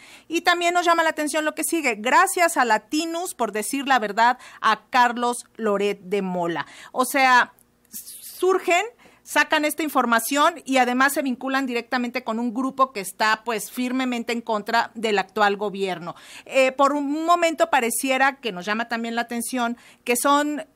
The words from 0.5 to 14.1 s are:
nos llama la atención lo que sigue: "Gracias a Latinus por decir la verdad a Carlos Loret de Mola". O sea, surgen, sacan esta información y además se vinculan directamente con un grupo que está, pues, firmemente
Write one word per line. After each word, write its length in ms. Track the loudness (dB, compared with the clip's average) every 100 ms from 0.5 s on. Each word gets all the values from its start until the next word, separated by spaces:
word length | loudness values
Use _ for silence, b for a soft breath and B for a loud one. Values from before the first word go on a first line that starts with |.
| 0 2
nos 140 | 2 2
llama 160 | 2
la 80 | 2
atención 340 | 0 -2 -2 -4
lo 80 |
que 100 | -4
sigue: 300 | -4 -2 -2 -2
"Gracias 580 | 2 4 4 2 0 2
a 80 | 2
Latinus 720 | 0 -2 -6 -4 -4 -6 -4
por 160 | -4
decir 360 | -4 -4 -4 0
la 120 | 0
verdad 400 | 0 2 2 2 B B
a 260 | 0 0 _
Carlos 560 | 2 2 2 -2 -4 -8 -6
Loret 440 | -2 0 0 -4
de 220 | -4 -4
Mola". 420 | -2 -2 -2 -4 -8 B B
O 140 | -2 0
sea, 480 | 2 4 6 4 _ _ _ _
surgen, 920 | -18 -16 -18 -18 -2 2 2 2 0 0 -8 b b
sacan 420 | b 0 2 0 0
esta 180 | -2
información 720 | -2 0 2 2 2 2 2 0
y 140 | 0 2
además 360 | 2 2 2
se 80 | 2
vinculan 440 | -2 -4 -2 -2 -2
directamente 580 | -4 -4 -4 -4 -6
con 160 | -4 -4
un 140 | -4
grupo 400 | -4 -4 0 -2
que 80 | -2
está, 400 | -8 -2 0 0
pues, 260 | -2 -6 -6
firmemente 640 | -6 -4 -2 -2